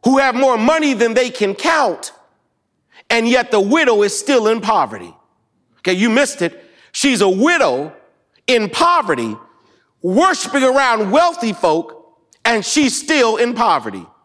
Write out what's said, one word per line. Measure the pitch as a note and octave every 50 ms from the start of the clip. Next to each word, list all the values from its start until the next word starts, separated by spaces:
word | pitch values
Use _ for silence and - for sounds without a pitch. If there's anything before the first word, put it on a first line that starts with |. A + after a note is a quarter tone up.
| -
who | A#3 C4 C4+
have | C4+ C4+ A#3+
more | A#3+ C4+ C4 B3 A3
money | G#3+ B3+ D#4 D#4+ D4+ C#4+ C4+
than | G3+ A#3 A#3 A3+
they | A#3+ B3+ B3
can | - - G#3+ G3 G3
count, | G3 - E4 E4+ D#4 C#4 G#3+ E3+ - - - - _ _ _ _ _ _ _ _ _ _ _ _ _ _ _ _ - - _
and | A3+ A#3 A3+ A#3
yet | A#3+ B3+ A#3+ B3
the | A3+ G#3
widow | G3 G3+ B3+ E4 - B3 A3+ G#3 G#3
is | G3+ G3+ -
still | - - C#4+ B3 A3 G#3+
in | A3+ A3+
poverty. | G3+ G3+ A3 F#3 C#3+ G#2+ A2 G2+ F2+ E2+ - _ _ _ _ _ _ _ _ _ _ _ _ _
Okay, | _ - F#3
you | F#3 G#3 A#3
missed | A3 B3+ C#4+ - - -
it. | F3+ E3 - - - _ _ _ _ _
She's | _ - - C#4 B3+ G3
a | G3+ G3
widow | F#3 F#3+ A#3 D#4+ F4 E4 C4+ E3 B2+ C3 C#3+ D#3 - - _ _ _ _ _ _ _ _ _ -
in | B3+ A#3 G#3+ G3+
poverty, | - - E4 E4+ F4 E4+ C#4 G3 D#3 B2 A#2 A2+ G#2+ G#2+ - _ _ _ _ _ _ _ _ _ _ _
worshiping | - F3 F#3 A#3 E4+ F#4 F#4 - - B3+ - C#4 C4
around | C4+ B3+ C#4 C#4 B3+ A#3 A3 G#3+ F#3+
wealthy | G3+ D4+ E4+ F4 E4 E4 D4 A3+ G3
folk, | - - E3+ D#3 E3 E3 - - - - _ _ _ _ _ _ _ _
and | A3+ A#3 A3 F#3+
she's | - - D4 D4 B3+ G3+ -
still | - - D#4 D4 B3 A3+ A3 A3+
in | A#3+ A#3+ B3
poverty. | A3 A#3+ A3 E3+ D#3 D3+ A2+ G2 F#2+ E2+ - _ _ _